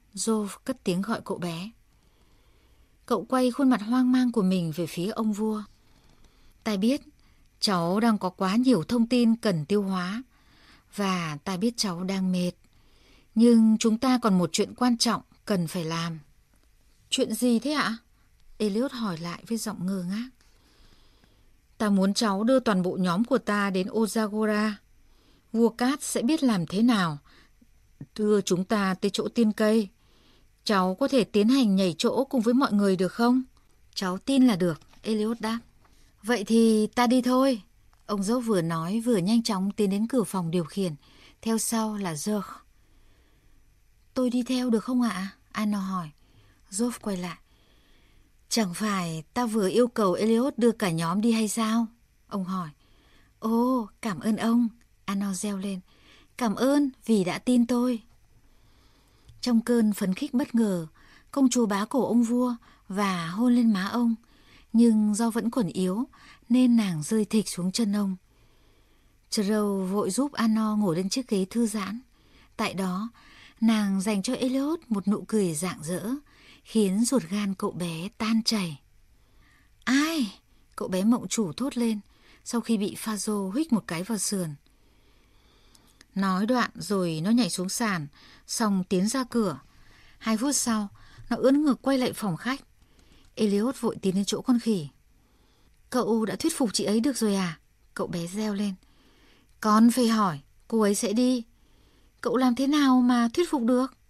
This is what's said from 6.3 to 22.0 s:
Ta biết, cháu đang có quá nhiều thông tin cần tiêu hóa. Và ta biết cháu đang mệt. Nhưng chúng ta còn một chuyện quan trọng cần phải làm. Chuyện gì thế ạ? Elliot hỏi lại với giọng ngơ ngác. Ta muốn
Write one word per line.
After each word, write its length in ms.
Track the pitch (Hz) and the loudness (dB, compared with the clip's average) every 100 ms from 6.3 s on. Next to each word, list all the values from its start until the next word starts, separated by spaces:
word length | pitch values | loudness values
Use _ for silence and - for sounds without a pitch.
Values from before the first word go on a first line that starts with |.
| _ - _ | _ -20 _
Ta 140 | - 202 | -4 0
biết, 240 | 220 285 - _ _ _ _ _ | 0 0 -4 _ _ _ _ _
cháu 400 | 208 185 170 196 | -2 0 0 2
đang 180 | 233 214 | 2 2
có 120 | 185 | -2
quá 260 | - 190 214 | -2 0 2
nhiều 280 | 254 214 | 4 4
thông 240 | 156 240 226 | 2 0 2
tin 280 | 247 233 226 | 4 4 2
cần 300 | 220 170 147 | 0 0 0
tiêu 180 | 208 | 0
hóa. 400 | 196 190 180 214 262 _ _ _ - - _ - | 0 -4 -4 -8 -12 _ _ _ -20 -20 _ -4
Và 420 | 196 185 165 147 | -2 -2 -4 -8
ta 140 | - 180 | -6 -2
biết 160 | 226 233 | -2 -2
cháu 260 | 208 170 | -4 -4
đang 280 | 185 190 185 | -4 -2 0
mệt. 200 | 180 180 - _ _ _ _ _ - _ 220 | 0 -2 -6 _ _ _ _ _ -20 _ 4
Nhưng 420 | 240 233 220 220 | 6 8 6 4
chúng 200 | 226 226 | 2 2
ta 220 | 262 254 | 2 2
còn 160 | 233 185 | 4 2
một 120 | 170 | 2
chuyện 220 | - 202 - | 0 -4 0
quan 220 | 247 233 | 0 2
trọng 240 | 240 196 - _ - | 0 -2 -6 _ -4
cần 220 | 202 165 | -2 -2
phải 180 | 180 160 | -4 -6
làm. 340 | 165 170 160 147 _ _ _ _ _ _ _ - | -6 -6 -10 -16 _ _ _ _ _ _ _ -6
Chuyện 240 | - 254 | -2 -2
gì 260 | 214 247 233 | 0 2 2
thế 120 | 269 | 0
ạ? 260 | 302 202 226 _ _ _ _ - - | -2 -2 -6 _ _ _ _ -16 -4
Elliot 340 | 214 202 277 | -2 -2 -4
hỏi 260 | 254 220 160 | -4 -6 -6
lại 260 | 170 170 180 | -8 -10 -6
với 100 | 226 | -6
giọng 280 | 220 - 180 | -6 -6 -4
ngơ 180 | 190 175 | -4 -4
ngác. 200 | 202 254 - _ _ _ _ - _ _ _ _ _ _ _ _ - | -6 -8 -14 _ _ _ _ -20 _ _ _ _ _ _ _ _ -4
Ta 120 | 214 | 0
muốn 240 | 196 | 2